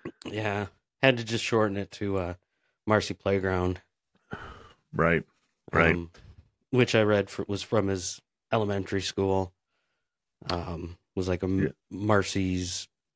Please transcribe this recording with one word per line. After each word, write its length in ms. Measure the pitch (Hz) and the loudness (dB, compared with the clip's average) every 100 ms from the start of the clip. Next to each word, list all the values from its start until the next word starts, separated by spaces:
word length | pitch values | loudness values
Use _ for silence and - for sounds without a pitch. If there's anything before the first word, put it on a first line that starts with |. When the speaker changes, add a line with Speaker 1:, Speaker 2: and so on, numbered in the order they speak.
| 85 - | -16 -14
Speaker 1:
Yeah. 420 | - 104 107 101 101 _ _ _ | -10 -6 -4 -4 -6 _ _ _
Had 160 | 135 123 | 2 2
to 60 | |
just 200 | 110 113 | 0 -4
shorten 320 | - 113 107 98 | 0 2 2 0
it 140 | 98 | -6
to, 240 | - 101 95 | -6 -4 -2
uh, 180 | 87 87 _ _ _ _ - | -2 -6 _ _ _ _ 0
Marcy 280 | 107 - | 2 2
Playground. 640 | - - 98 95 92 90 90 - _ _ _ - - - - - _ _ | -2 0 0 2 0 0 -2 -8 _ _ _ -14 -14 -14 -18 -20 _ _
Speaker 2:
Right. 300 | - 82 82 - _ _ _ - | 0 2 2 -2 _ _ _ -2
Right. 220 | - 82 | 4 4
Speaker 1:
Um, 160 | 87 82 - - - - _ _ | 4 -2 -14 -20 -20 -20 _ _
which 240 | 123 120 117 | 2 4 4
I 60 | |
read 280 | 107 104 98 | 4 4 0
fr-, 120 | - - | -4 -6
was 160 | 101 | -6
from 240 | - 113 101 | -2 0 0
his 340 | 95 90 - _ _ _ | -2 -4 -10 _ _ _
elementary 480 | 117 104 101 95 98 | -2 0 -2 -2 -4
school. 520 | 92 - 98 95 92 _ _ _ _ _ _ _ _ _ - | -2 0 2 2 0 _ _ _ _ _ _ _ _ _ -6
Um, 480 | 87 90 85 85 87 _ | -6 -4 -8 -10 -14 _
was 140 | - 92 | -4 -2
like 140 | 90 | -2
a 40 | 92 | 0
M-, 160 | 95 | 0
Speaker 2:
Yeah. 60 | 78 - - | 0 -4 -14
Speaker 1:
Marcy's, 960 | 90 104 104 92 98 95 92 90 - - _ _ | -4 2 4 2 -2 -2 -2 -4 -6 -10 _ _